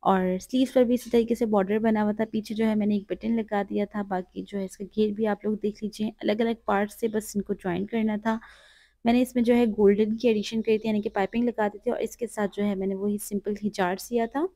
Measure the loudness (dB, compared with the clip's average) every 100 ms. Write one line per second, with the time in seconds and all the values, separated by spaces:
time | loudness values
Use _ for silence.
0 | 2 2 2 -2 -2 -2 2 4 4 2
1 | 2 0 2 0 2 2 2 0 2 2
2 | 0 0 -2 -4 -6 -2 0 2 2 0
3 | -2 -8 -2 -2 -2 -4 -2 -2 -2 -4
4 | -4 -6 -6 -12 -10 -8 -8 -10 -10 -2
5 | 0 0 -2 -2 -2 -2 -4 -4 -10 -6
6 | -6 -4 -2 0 0 -2 0 0 0 -2
7 | -4 -2 -4 -6 -4 -6 -4 -4 -2 -2
8 | 0 -2 -2 -4 -6 -20 -20 _ _ _
9 | 2 2 2 2 4 4 4 6 6 6
10 | 2 2 2 2 0 -2 2 0 2 0
11 | 0 -2 0 0 0 0 -2 -2 -4 -2
12 | -4 -4 -8 -2 -4 0 -2 0 -2 -2
13 | -2 -4 -4 -6 -4 -4 -4 -2 -2 -2
14 | -4 -2 -2 -2 -4